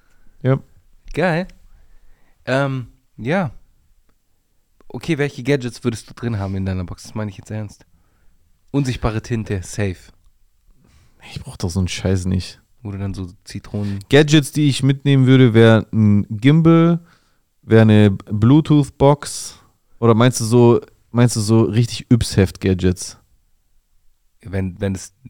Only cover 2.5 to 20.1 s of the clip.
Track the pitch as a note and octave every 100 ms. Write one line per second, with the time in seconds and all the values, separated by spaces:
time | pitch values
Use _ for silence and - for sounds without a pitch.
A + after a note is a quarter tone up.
2.5 | C3+ C#3 C3 A2+ _ _ - A2+ F#3+ C#3
3.5 | - _ _ _ _ _ _ _ _ _
4.5 | _ _ _ - B2 - C#3+ C#3+ - B2
5.5 | C#3+ A#2+ - B2 A2 - - A#2+ G#2+ G2
6.5 | G2 F#2+ F#2 E2+ D#2+ - A2 G#2 - -
7.5 | G#2+ G#2 - _ _ _ _ _ _ _
8.5 | _ _ C#3 C3 A#2+ A#2+ A2 - A#2 G#2
9.5 | G2 - - G2+ F2 _ _ _ _ _
10.5 | _ _ _ _ _ _ _ - - -
11.5 | - F#2 G2 F2+ - F#2+ F#2+ F2+ F#2 -
12.5 | - _ _ G#2 G2 G2 F#2+ F2+ - -
13.5 | G2+ - G#2+ G2+ G2+ - C#3 D3+ D#3 C3+
14.5 | D3+ D3 B2 C3+ C#3 C#3+ C3+ B2+ C3 B2+
15.5 | A2+ A2+ A2 - A2 G#2+ G2+ - G#2+ C3
16.5 | D#3+ E3 E3 E3 E3+ - _ _ _ _
17.5 | _ - A2+ A2 G#2 G#2 F#2+ - G#2 A2+
18.5 | D3 D#3 D3+ C3+ - C#3 D3 - - -
19.5 | - _ _ _ - A#2